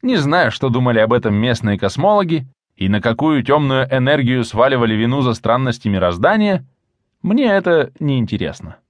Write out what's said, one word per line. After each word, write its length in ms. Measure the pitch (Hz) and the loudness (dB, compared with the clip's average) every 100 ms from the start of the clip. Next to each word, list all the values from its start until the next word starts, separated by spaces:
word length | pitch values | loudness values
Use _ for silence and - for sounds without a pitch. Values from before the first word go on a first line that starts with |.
Не 160 | 247 240 | 0 0
знаю, 340 | 143 165 143 | 2 2 0
что 180 | - 135 | 0 -2
думали 300 | 123 127 117 | 0 0 2
об 140 | 110 | 2
этом 220 | 101 107 101 | 2 0 0
местные 420 | 120 117 110 101 | 0 -2 -2 -2
космологи 720 | 98 110 175 208 185 160 131 _ _ _ | -2 0 0 2 0 -4 -6 _ _ _
и 140 | 95 | -2
на 120 | 104 | 0
какую 420 | 117 117 156 151 | 0 0 0 0
тёмную 420 | 117 147 143 135 131 | 2 0 2 -2 0
энергию 580 | 131 127 147 123 127 | 0 0 0 0 0
сваливали 520 | 113 107 127 131 117 110 | -2 0 2 2 0 2
вину 260 | 117 135 | 0 0
за 120 | 127 | 0
странности 540 | 113 110 120 131 117 107 | -2 0 0 0 -4 -2
мироздания, 800 | 98 90 87 139 214 208 190 - _ _ _ _ _ | 0 0 0 0 2 0 -2 -4 _ _ _ _ _
мне 240 | 175 220 262 | -2 0 2
это 460 | 196 180 170 135 _ | 0 2 0 0 _
не 200 | 151 135 | -4 -2
интересно. 580 | 110 104 87 - 87 78 _ | -2 -4 -6 -8 -16 -20 _